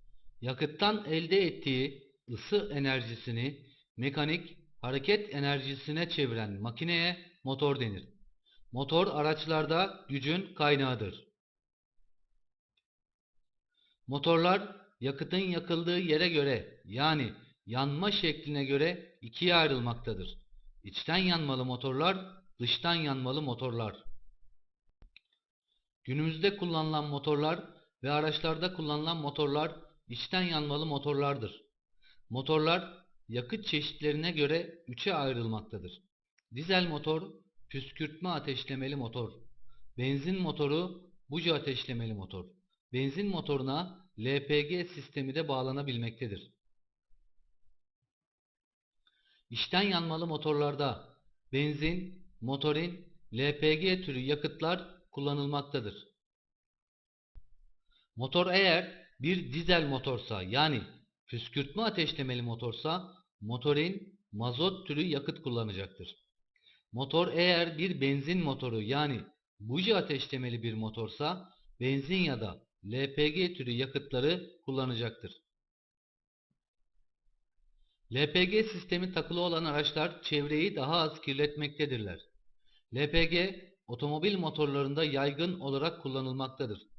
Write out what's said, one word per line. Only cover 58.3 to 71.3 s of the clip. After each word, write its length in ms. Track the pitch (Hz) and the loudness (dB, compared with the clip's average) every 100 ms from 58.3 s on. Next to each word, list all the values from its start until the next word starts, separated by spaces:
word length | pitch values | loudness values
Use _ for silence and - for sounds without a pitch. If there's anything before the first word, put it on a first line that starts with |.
| 175 175 | 4 4
eğer 600 | 185 196 165 180 - - - | 6 6 6 2 -8 -20 -4
bir 340 | 147 185 131 | 0 0 0
dizel 340 | 143 170 175 147 | 0 4 4 4
motorsa, 560 | 131 139 120 - 104 | 0 0 -2 -2 -4
yani 380 | 92 127 156 123 - - _ _ - | 0 2 2 2 -4 -12 _ _ -10
püskürtme 560 | 117 - 139 139 208 | -8 -4 -4 -2 -2
ateşlemeli 580 | 226 202 151 - 131 123 | 0 0 0 -2 -2 -2
motorsa, 720 | 120 113 120 110 156 175 180 - _ _ | -4 -4 -4 -4 -2 -4 -6 -18 _ _
motorin, 800 | 104 123 147 147 170 196 - - _ | -6 -2 2 4 2 -2 -10 -20 _
mazot 560 | 104 120 120 180 185 - | -4 -2 0 0 0 -2
türü 140 | 143 | -2
yakıt 400 | 147 139 139 143 | 0 0 -2 -6
kullanacaktır. 800 | 135 117 110 95 95 - - - _ _ _ _ _ _ _ | -4 -2 -2 -4 -8 -10 -16 -16 _ _ _ _ _ _ _
Motor 360 | 113 139 156 175 | -8 0 4 4
eğer 500 | 160 180 170 170 156 | 4 4 4 2 0
bir 240 | 185 165 | -2 2
benzin 420 | 135 139 139 180 | 2 2 2 2
motoru, 380 | 156 131 127 113 | 2 0 -2 -2
yani 420 | 107 139 151 117 - _ _ - | 0 0 0 -2 -6 _ _ -14
buji 360 | 107 143 190 202 | -4 0 2 2
ateşlemeli 680 | - 139 - 131 123 117 | 2 -2 -4 -4 -4 -4
bir 100 | 117 | -4
motorsa, 800 | 110 110 113 107 - 151 | -2 -4 -4 -6 -4 -4